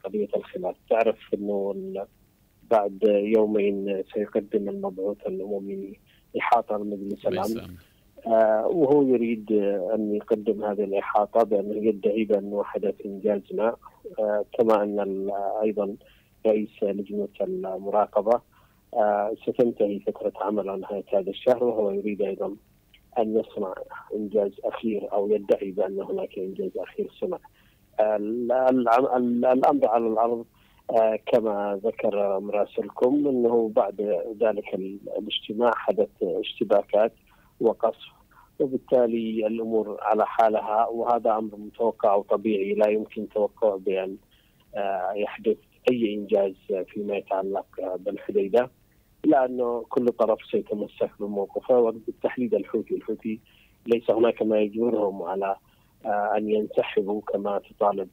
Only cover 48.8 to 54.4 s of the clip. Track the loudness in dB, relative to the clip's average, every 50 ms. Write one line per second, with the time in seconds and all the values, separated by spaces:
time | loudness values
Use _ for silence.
48.8 | _ _ _ _ _ _ _ _ 2 4 4 4 4 2 0 -2 -2 -2 -2 -4
49.8 | -6 -4 -2 0 0 0 2 2 2 2 2 0 -2 -2 -4 -4 -2 -2 -4 -6
50.8 | -6 -8 -4 -4 -4 -4 -4 -6 -8 -6 -4 -4 -4 -4 -6 -8 0 2 4 4
51.8 | 4 4 0 -2 -8 -12 -10 -4 -4 -4 -2 -2 -2 0 0 -2 -2 -2 -4 -4
52.8 | -2 -2 -6 -6 -4 -6 -8 -6 -6 -8 -8 -8 -10 _ _ _ _ _ _ _
53.8 | _ 0 0 0 2 2 2 4 4 4 2 2